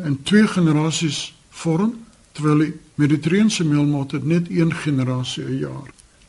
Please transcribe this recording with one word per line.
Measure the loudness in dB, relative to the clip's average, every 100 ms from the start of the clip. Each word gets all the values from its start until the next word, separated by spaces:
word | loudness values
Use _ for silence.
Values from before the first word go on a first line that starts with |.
in | -4 -4
twee | 2 4 4
generasies | 2 2 2 0 -2 -4 -4 -10 -16 _
vorm, | -8 -2 0 0 -4 -14 -20 _
terwyl | -4 2 2 2
die | -4 -12 0
Mediterrane | 2 2 2 2 2 2 0
meelmot | 2 2 0 -4 -4
het | 0
net | 0 0
een | 0 0
generasie | 0 -2 0 0 -2 -6 -8 -6
'n | -6
jaar. | -6 -8 -16 -20 _ _